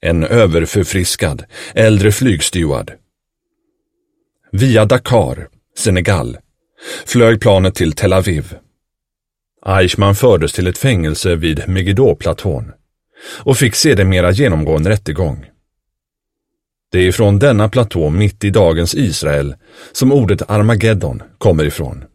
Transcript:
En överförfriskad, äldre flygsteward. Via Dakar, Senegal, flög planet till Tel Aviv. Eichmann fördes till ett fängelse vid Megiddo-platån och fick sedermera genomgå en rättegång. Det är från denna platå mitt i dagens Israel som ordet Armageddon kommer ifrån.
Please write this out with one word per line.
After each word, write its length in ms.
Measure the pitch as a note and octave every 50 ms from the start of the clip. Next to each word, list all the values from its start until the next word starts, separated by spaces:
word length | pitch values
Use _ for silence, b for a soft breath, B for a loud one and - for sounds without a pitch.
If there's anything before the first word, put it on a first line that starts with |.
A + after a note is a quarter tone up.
En 240 | - E2+ E2+ E2 D#2+
överförfriskad, 1200 | - A2+ A#2 A2 F#2 D#2+ E2+ E2 - - G#2 F2+ - - F#2+ F2+ - - - G2+ E2 C#2 A#1+ - B B B B B B
äldre 380 | - A2 A2 A2 G2 F#2+ G#2+
flygsteward. 800 | G2+ - B2+ B2+ G2 D#2 - - - F#2 E2 D2+ C#2 A#1+ G1+ - - _ _ _ _ _ _ _ _ _ _ _ _ _ _ _ _ _ _ _ _ _ _ _ _ _ _ _ _ _ _ _
Via 320 | - G2 A#2 C3+ A#2 A2 G#2+
Dakar, 640 | G2 B2 B2+ - - B2 A2+ F2 B1+ B1+ - C2 - _ _ _ _ _
Senegal, 640 | - - A2 F#2 F#2 E2+ - G2+ E2+ B1 A#1 A#1+ - _ _ _ _ _ _ B B B B B B B
flög 340 | - - B2 A#2 A2+ A2+ G#2
planet 340 | - A#2 G2 F#2+ F#2 F#2+ F#2+
till 180 | - F2+ D#2+
Tel 200 | D2+ - - F#2
Aviv. 440 | F#2 F#2 F2+ G2+ F2 D2+ C#2+ - - - _ _ _ _ _ _ _ _ _ _ _ _ _ _ _ _ _ _ _ _ _
Eichmann 480 | G2 F#2+ G2 F#2 F2+ - - G2+ G2+ G2+
fördes 380 | G2 - B2 G#2 F2 D#2+ -
till 140 | - - F#2
ett 120 | F2+ F2 -
fängelse 580 | - C3+ B2 F#2 E2 D#2 D#2 - - G2 F2
vid 320 | D#2+ D#2+ E2 D#2 D2 - -
Megiddo-platån 1040 | F#2 F#2+ F2+ F#2+ G2 G2+ C3+ A#2 D#2 - - F2 D#2 - - G2 D2+ B1+ A1+ - - _ _ _ _ _ _ _ B B B B B B
och 180 | B - C3+
fick 180 | - C#3 A#2+ -
sedermera 560 | - - D#3 B2+ F#2+ G2 F#2+ F#2+ F2+ F2 F2
genomgå 460 | F#2 G#2+ C#3+ A#2+ E2+ D#2 D#2 D2+ D#2+
en 120 | D2+ D#2 F#2+
rättegång. 580 | G#2+ G#2 - - D#2 F#2 F#2 D#2 B1+ - C#2 - _ _ _ _ _ _ _ _ _ _ _ _ _ _ _ _ _ _ _ _ _ _ _ _ _ _ _ _
Det 80 | - F#2
är 140 | F#2 F2+
från 260 | F2 - A2+ G2+ G2+ G2
denna 300 | A2+ C#3+ B2+ G2+ G#2+ G#2+
platå 420 | - B2+ A#2 G#2+ - F2 D#2 D2+
mitt 340 | D2+ F#2 G#2 G2+ - _ -
i 60 | G2+
dagens 440 | G2+ A2 G2 E2 E2 E2 E2+ E2+ -
Israel 600 | - C#3 G2 D2+ - D2+ D2 D2 C#2+ C#2 C#2+ C#2 B B B B B B B
som 200 | B - B2+ B2+
ordet 380 | C#3 C#3+ A#2 F2+ G2+ E2+ - -
Armageddon 720 | G#2 G#2+ G#2 A2 A#2 G2+ G2 A2+ A2 F#2+ - D2 B1+ - - - _ _
kommer 260 | - G#2+ E2+ D#2 D2+
ifrån. 400 | D2 - - D#2+ B1+ B1 C2 C2+ -